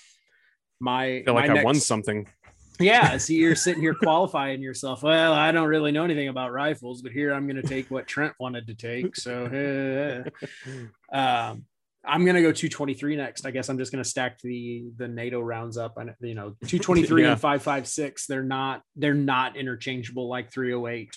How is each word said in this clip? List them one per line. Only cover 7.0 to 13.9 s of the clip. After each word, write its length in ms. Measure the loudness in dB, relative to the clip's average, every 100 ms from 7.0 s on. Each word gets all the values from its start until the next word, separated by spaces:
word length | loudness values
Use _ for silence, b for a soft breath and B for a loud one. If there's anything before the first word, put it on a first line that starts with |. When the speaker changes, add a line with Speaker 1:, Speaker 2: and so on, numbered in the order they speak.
Speaker 1:
but 80 | -8
here 200 | -2 0
I'm 140 | 0 -2
gonna 120 | -4
take 280 | -4 -4 -4
what 160 | -8 -6
Trent 280 | -2 -2 -2
wanted 300 | -8 -8 -10
to 60 |
take." 420 | -10 -8 -4 -4 -6
So, 280 | -8 -6
Speaker 2:
<laughs> 80 | -4
Speaker 1:
eh, 680 | -4 -2 -2 -2 -2 -4 -6 -10 B -16 B -14 -14 -14 -18 _
eh. 40 | -2
Um, 480 | 2 0 -2 -8 -16 _ _ _
I'm 200 | -2 4
gonna 160 | 6 6
go 120 | 6
two 160 | 4 -4
twenty-three 480 | -4 -4 -2 -4 -4
next. 280 | -6 -8
I 60 | -8
guess 180 | -6 -4
I'm 100 | -4
just 120 | -4